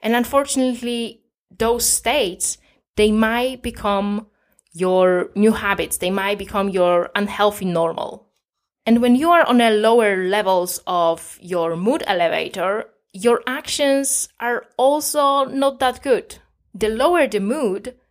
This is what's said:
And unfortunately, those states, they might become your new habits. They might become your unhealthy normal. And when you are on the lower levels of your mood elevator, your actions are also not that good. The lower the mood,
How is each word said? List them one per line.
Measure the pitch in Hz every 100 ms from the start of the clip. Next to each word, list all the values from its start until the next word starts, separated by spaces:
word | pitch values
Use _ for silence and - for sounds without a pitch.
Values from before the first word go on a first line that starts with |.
And | 214
unfortunately, | 240 240 277 277 277 254 233 240 240 233 - _ _ _ _
those | 226 240 -
states, | - - 285 208 180 - - _ _ _ -
they | 214
might | 214 220 233 254 254
become | 240 - 214 202 202 208 214 _ _ _ _
your | 160 185 185 185 180 -
new | - 214
habits. | 214 208 196 165 -
They | 180
might | 190 196 202
become | 196 208 196
your | 185 175 175 175
unhealthy | - 202 - 208 208
normal. | 185 170 165 - - - _ _ _ _ _ _
And | - 233
when | 240 247
you | 320
are | 339 311
on | 247
the | 233
lower | 214 220 233 214 190 185
levels | 202 190 185 180 - -
of | 180 165 165 - -
your | 180 180 165 165
mood | 190 311 -
elevator, | 190 170 160 160 202 180 208 - _ _
your | 196 220 233 -
actions | 262 - - 285 277 269 - - _
are | 233 240 - -
also | 262 294 294 294 277 277
not | 262 269 269 269
that | 262 247
good. | 285 226 - - _ _ _
The | 190 214
lower | 220 277 349 277
the | 214
mood, | 196 285 247 190 220 - _